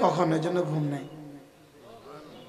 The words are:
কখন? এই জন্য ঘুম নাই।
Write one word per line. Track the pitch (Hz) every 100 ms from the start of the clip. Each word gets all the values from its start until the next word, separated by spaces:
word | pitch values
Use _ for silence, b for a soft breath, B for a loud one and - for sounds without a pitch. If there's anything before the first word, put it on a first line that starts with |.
কখন? | 185 160 165
এই | 160
জন্য | 170 180
ঘুম | 156 151
নাই। | 143 143 139 - 143 143 - - - 147 147 - 139 151 151 -